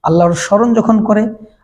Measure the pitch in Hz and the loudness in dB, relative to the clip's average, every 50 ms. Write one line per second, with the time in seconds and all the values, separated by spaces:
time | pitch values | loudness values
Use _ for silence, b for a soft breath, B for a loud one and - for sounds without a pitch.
0 | - 160 165 170 170 175 175 165 - - 202 208 233 240 233 226 220 233 226 214 | -4 0 2 2 2 2 0 -2 -2 -2 0 0 2 2 0 0 2 2 2 0
1 | 208 220 208 214 214 220 214 B B B B B | 0 0 0 0 -2 -4 -6 B B B B B